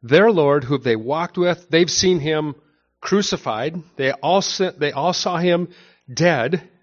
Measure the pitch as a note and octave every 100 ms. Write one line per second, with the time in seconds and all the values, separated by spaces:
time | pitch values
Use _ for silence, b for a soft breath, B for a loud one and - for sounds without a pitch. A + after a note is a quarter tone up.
0 | A#2 D3 A3 F#3+ D3 C#3+ B2+ C#3 A#2+ A2
1 | A2+ D3+ F3 - F3+ E3+ - D#3+ E3+ -
2 | F#3 F3+ C#3+ D#3 D3+ C#3 _ _ _ _
3 | - G3 G3+ F#3 - A2 C3+ E3+ D#3 -
4 | C3+ C3+ D3+ F#3 F#3 - A#2 - D3 C#3
5 | D#3+ F3 G3+ E3+ F3+ E3+ F3 b b b
6 | b B2 E3+ D3+ A#2 E3+ - _